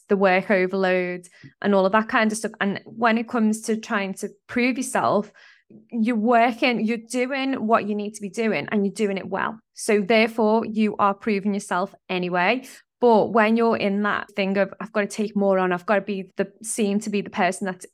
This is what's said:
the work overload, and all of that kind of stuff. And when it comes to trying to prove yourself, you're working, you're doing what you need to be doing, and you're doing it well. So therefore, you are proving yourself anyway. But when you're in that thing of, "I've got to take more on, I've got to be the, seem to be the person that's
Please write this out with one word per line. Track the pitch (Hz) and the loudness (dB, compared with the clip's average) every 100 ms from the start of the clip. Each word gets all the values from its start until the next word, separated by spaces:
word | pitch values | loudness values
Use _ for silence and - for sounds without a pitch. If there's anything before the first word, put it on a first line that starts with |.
| - | -2
the | 202 | 2
work | 196 185 185 | 4 2 2
overload, | 196 185 196 185 185 180 180 175 _ - _ | 2 2 0 0 0 -2 -6 -12 _ -20 _
and | 202 196 | 0 2
all | 190 | 4
of | |
that | 214 220 | 2 2
kind | 254 220 | 0 0
of | 214 | 0
stuff. | 214 - | -6 -4
And | 196 190 - | -4 -4 -10
when | 226 233 226 | -2 0 0
it | 226 | -2
comes | 247 214 214 | 0 0 0
to | - 220 | -2 -6
trying | - 220 196 190 | -4 -4 -4 -6
to | 202 - _ | -10 -12 _
prove | 247 240 254 | -2 0 -2
yourself, | - 202 117 185 208 _ - _ _ 214 - | -4 -2 2 0 -2 _ -20 _ _ -20 -10
you're | 233 220 233 | -2 0 0
working, | 220 233 240 233 269 233 220 | 2 4 4 2 0 0 -2
you're | 233 | -2
doing | 226 254 254 269 269 269 214 | -4 -4 -2 -2 -4 -4 0
what | 226 202 | 0 0
you | 208 | -6
need | 208 214 | -8 -10
to | |
be | 202 | -10
doing, | 196 226 165 - | -4 -2 -2 -2
and | 214 196 | -2 -2
you're | |
doing | 190 208 196 | -2 -2 -2
it | - | -6
well. | 190 65 226 _ | -4 -4 -6 _
So | - - 208 | -10 0 0
therefore, | 190 226 226 226 214 226 220 | 4 2 2 2 2 2 0
you | 220 214 - | 0 0 2
are | 202 | 0
proving | 196 - 202 196 | 0 -2 -2 -2
yourself | 196 - 180 190 - _ | -4 -4 -4 -4 -8 _
anyway. | 185 180 180 180 254 254 - _ _ | -4 -2 0 2 0 -4 -20 _ _
But | 240 220 165 | 4 6 4
when | 226 214 226 | 4 4 4
you're | 226 - | 2 2
in | 202 196 | 0 0
that | 208 - - | 0 -2 -4
thing | - 190 196 | -4 -2 0
of, | 190 - | 0 -2
"I've | 202 | -6
got | 220 | -4
to | 202 | -4
take | - 214 202 | -4 -4 0
more | 196 190 | 2 2
on, | 185 | 2
I've | 180 175 | 0 0
got | 202 | 0
to | |
be | 196 196 185 - | 0 -6 -8 -6
the, | 196 - | -6 -6
seem | 226 - 202 202 | -10 -2 0 0
to | 214 | -2
be | 202 | -4
the | 196 | -4
person | - 180 185 196 | 0 0 0 -6
that's | 180 - | -8 -6